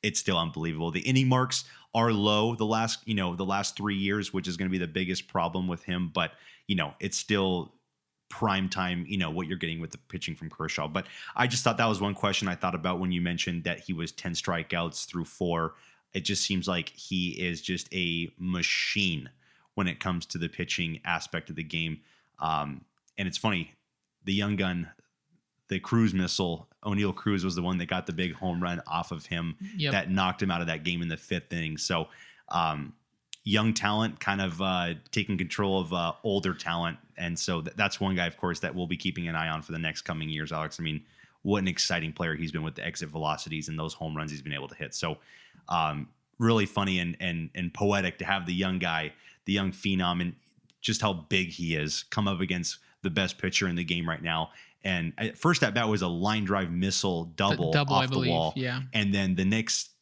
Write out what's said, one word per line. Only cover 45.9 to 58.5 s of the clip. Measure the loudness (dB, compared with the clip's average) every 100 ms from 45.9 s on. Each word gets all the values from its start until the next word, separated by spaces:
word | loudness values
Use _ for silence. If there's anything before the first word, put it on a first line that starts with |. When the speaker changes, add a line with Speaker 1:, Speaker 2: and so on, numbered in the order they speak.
| -2 -8 _ _ _
Speaker 1:
really | 6 6 4
funny | 2 2 2
and, | 0 -2
and, | -2 -2 -4
and | -4 -4
poetic | 2 2 4 2 -2
to |
have | -2 -2 0
the |
young | 0 2 2
guy, | 0 0 -2 -8 -20 -10 0
the |
young | 2 2
phenom, | 0 0 2 2 2
and | 0 -4 -20 _ _ _
just | -2 2
how | 0
big | 0 2 2 2
he | -2 -2
is, | 0 0 -4 -2
come | 0 0
up | 0
against | 0 0 -2 -6 _ _
the | -2
best | 0 0 0
pitcher | 0 2 0
in | 0
the |
game | 0 0 0
right | -2
now. | 0 0 -2 -8 -20 _
And | -2 0 -2 -2
at | -6 2
first | 4 6
at | 4
bat | 4 2
was | 2
a | 2
line | 2 2 2
drive | 2 2 2
missile | 2 2 2 2 0 -2 0
double | 2 4 4
Speaker 2:
D-, | 2
double, | 4
Speaker 1:
off | 4
Speaker 2:
I | 4
Speaker 1:
the |
Speaker 2:
believe, | 2 2
Speaker 1:
wall. | 2 2